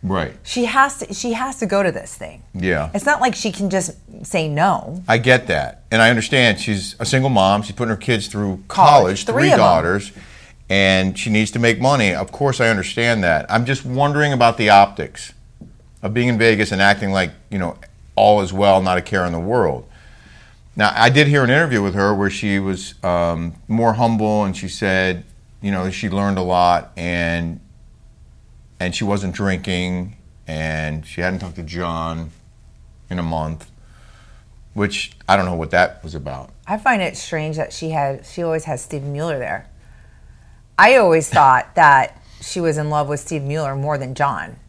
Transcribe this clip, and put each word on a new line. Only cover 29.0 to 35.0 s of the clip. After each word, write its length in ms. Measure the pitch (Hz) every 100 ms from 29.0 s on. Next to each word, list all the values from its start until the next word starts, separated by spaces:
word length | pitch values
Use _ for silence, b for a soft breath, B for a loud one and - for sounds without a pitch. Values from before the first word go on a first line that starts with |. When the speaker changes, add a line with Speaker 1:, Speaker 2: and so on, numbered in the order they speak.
Speaker 1:
wasn't 300 | 107 101 98
drinking, 800 | 90 98 92 98 90 90 90 92 107 - - -
and 600 | 78 80 78 78 78 76
she 160 | -
hadn't 160 | 90 92
talked 180 | 92 82
to 60 |
John 680 | 80 85 87 82 82 82 82 - _ _ - - - - -
in 100 | 90
a 40 |
month, 480 | 82 80 78 80 - - b b b b b b b b -
which 380 | - 101 -